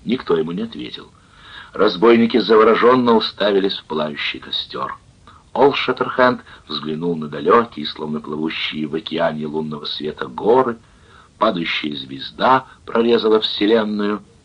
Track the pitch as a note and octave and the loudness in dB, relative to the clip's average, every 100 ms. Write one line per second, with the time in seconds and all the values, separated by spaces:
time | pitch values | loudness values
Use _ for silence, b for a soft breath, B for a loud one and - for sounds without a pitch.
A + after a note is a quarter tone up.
0 | - A#2+ - E2+ D#2+ F2 A2+ - B1 - | -4 -6 0 -2 -2 -6 -8 -10 -14 -14
1 | D2 _ B B B B B F#2+ G2+ F#2 | -18 _ B B B B B 0 0 4
2 | G#2+ A#2 A2+ A#2+ F#2+ A2 A2 A2 A#2 B2+ | 6 6 6 2 4 6 6 6 6 4
3 | A#2+ A2+ - - G2+ G2 G2 - - D#2 | 4 2 2 -2 0 2 0 -4 -8 -6
4 | D2+ D2 - C2 - - - C#2+ C2 - | -6 -6 -8 -8 -8 -8 -8 -8 -10 -10
5 | _ _ b b b - C#3 C3+ - B2+ | _ _ b b b 2 2 4 -4 -4
6 | D#3 - B2+ A#2+ - B _ D2+ D2 D#2 | -4 2 2 2 -8 B _ -10 -6 -4
7 | F2 E2 D2+ D2+ D2+ A2+ A#2 - D2 - | -4 -4 -6 -4 4 4 2 -6 -12 -10
8 | D2+ D2+ D2+ D2+ D#2+ - - D2+ D#2 D#2 | -8 -8 -8 -6 -6 -6 -8 -6 -6 -6
9 | D#2 D#2+ E2 D#2 D2+ D2+ D#2 D2+ D2+ - | -6 -2 -2 -2 -6 -6 -6 -8 -10 -8
10 | D2 D2 - B1+ G2+ B2 B2+ A#2 b b | -8 -8 -10 -4 2 2 2 -4 b b
11 | b b b _ A2 F#2 E2 - D2+ D2 | b b b _ -2 -2 -4 -6 -6 -10
12 | C2+ C2+ - - G#2 - - B - A#2 | -12 -14 -14 -4 2 2 0 B -6 0
13 | A#2 A#2 G#2+ A2 - - G2+ A2+ G#2+ G#2 | 2 2 4 2 0 -2 2 2 2 -2
14 | G#2 G#2 - _ | -2 -4 -8 _